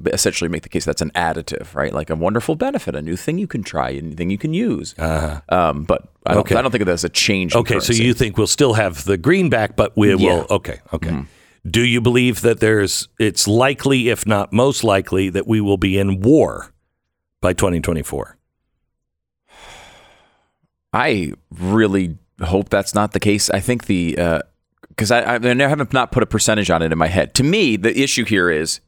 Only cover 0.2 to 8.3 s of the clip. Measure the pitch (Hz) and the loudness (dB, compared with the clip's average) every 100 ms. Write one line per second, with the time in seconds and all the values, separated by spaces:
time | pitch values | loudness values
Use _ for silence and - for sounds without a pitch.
0.2 | 101 - 85 82 - 90 82 78 78 90 | -2 -2 -4 -4 -6 -6 -4 -4 -4 -2
1.2 | 82 80 82 - - 69 71 69 78 80 | -2 -4 -8 -10 -8 -4 -4 -4 -6 -2
2.2 | 87 113 - 160 262 - - 73 78 90 | -2 -2 -2 -2 -4 -4 -6 -8 -6 -6
3.2 | - 170 196 120 - 80 64 69 80 78 | -4 -4 -4 -6 -6 -4 -4 -6 -8 -6
4.2 | 85 104 156 170 233 90 71 - 80 80 | -4 -2 -2 -2 -2 -4 -6 -6 -2 -2
5.2 | 78 76 - 90 82 73 82 85 - _ | -2 -6 -2 0 2 0 -2 -2 -4 _
6.2 | - 101 - - 131 110 92 87 85 - | 0 0 2 0 2 0 0 0 -2 -2
7.2 | - 98 90 117 113 107 - 113 120 113 | 0 0 0 0 0 0 0 2 2 2
8.2 | 117 | 0